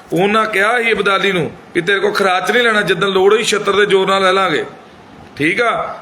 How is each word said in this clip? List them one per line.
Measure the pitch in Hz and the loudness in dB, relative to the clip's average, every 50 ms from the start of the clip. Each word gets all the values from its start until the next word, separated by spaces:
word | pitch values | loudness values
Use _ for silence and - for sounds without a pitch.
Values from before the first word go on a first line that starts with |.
| - - - | -12 -6 -2
ਉਹਨਾਂ | 165 190 202 208 220 214 | 0 0 2 2 0 0
ਕਿਹਾ | 214 214 190 202 220 240 247 | 0 0 0 0 0 0 0
ਸੀ | 233 233 | 0 0
ਅਬਦਾਲੀ | 214 196 196 196 196 190 180 196 | -2 0 0 0 0 0 0 0
ਨੂੰ | 185 180 147 - - - - - - | -2 -2 -4 -4 -8 -14 -20 -6 -6
ਕਿ | 175 | -4
ਤੇਰੇ | 170 190 202 196 | -2 0 -2 0
ਕੋਲ | 180 208 202 | 0 -2 -2
ਖਰਾਚ | - 196 190 180 185 - 185 | 0 0 0 0 0 0 0
ਨਹੀਂ | 208 247 240 | 0 2 2
ਲੈਣਾ, | 233 220 208 | 2 0 0
ਜਿੱਦਣ | 202 165 190 170 202 | 0 0 -2 -2 -2
ਲੋੜ | 196 190 185 185 202 214 | -2 0 2 4 4 4
ਹੋਈ | 233 233 | 2 0
ਛਿੱਤਰ | - 208 196 - 202 190 | -2 -4 -2 -2 0 2
ਦੇ | 196 208 | 2 2
ਜ਼ੋਰ | 180 190 190 190 | 2 2 2 2
ਨਾਲ | 180 196 196 196 | 2 0 2 2
ਲੈ | 185 | 2
ਲਾਂਗੇ। | 185 190 190 180 151 120 101 - - - - - - - - - - - - - - | 2 2 0 0 0 -2 -4 -6 -12 -20 -20 -20 -20 -20 -20 -20 -20 -20 -20 -20 -8
ਠੀਕ | - 139 160 151 196 | -4 -2 -2 0 0
ਆ, | 240 226 196 160 - - - - | 0 0 -2 -2 -6 -8 -10 -14